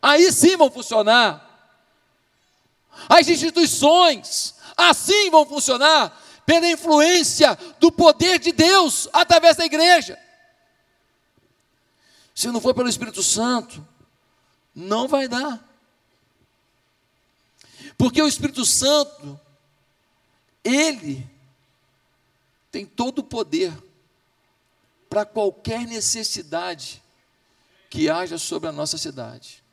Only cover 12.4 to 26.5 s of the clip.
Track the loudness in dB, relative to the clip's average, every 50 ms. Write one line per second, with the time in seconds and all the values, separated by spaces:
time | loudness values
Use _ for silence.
12.4 | -8 -6 -6 -4 -2 -2 -2 -2 -2 -4 -4 -6 -8 -12 -10 -6 -4 -4 -2 -2
13.4 | -2 -2 -2 -4 -6 -10 -20 -20 -20 _ _ _ _ _ _ _ _ _ _ _
14.4 | _ _ _ _ _ _ _ -18 -8 -6 -6 -4 -4 -2 -4 -4 -4 -4 -6 -8
15.4 | -8 -8 -10 -12 _ _ _ _ _ _ _ _ _ _ _ _ _ _ _ _
16.4 | _ _ _ _ _ _ _ _ _ _ _ _ _ _ _ _ _ _ _ _
17.4 | _ _ _ _ _ _ _ -20 -20 -20 _ _ -4 -2 0 0 0 0 -2 -4
18.4 | -6 -8 -6 -4 -4 -2 -2 -2 0 0 0 0 0 -2 -8 -20 -18 -18 -18 -20
19.4 | _ _ _ _ _ _ _ _ _ _ _ _ _ _ _ _ _ _ _ _
20.4 | _ _ _ _ _ -4 -2 0 0 -2 -4 -8 -10 -12 -12 -12 -14 -18 _ _
21.4 | _ _ _ _ _ _ _ _ _ _ _ _ _ _ _ _ _ _ _ _
22.4 | _ _ _ _ _ _ _ -14 -14 -14 _ -6 -6 -6 -6 -8 -12 -10 -8 -8
23.4 | -8 -6 -4 -4 -4 -4 -6 -12 _ _ _ _ _ _ _ _ _ _ _ _
24.4 | _ _ _ _ _ _ _ _ _ _ _ _ _ _ -6 -6 -6 -6 _ -4
25.4 | -4 -4 -4 _ _ -10 -10 -10 -10 -10 -10 -8 -6 -6 -6 -6 -8 -10 -10 -10
26.4 | -14 -10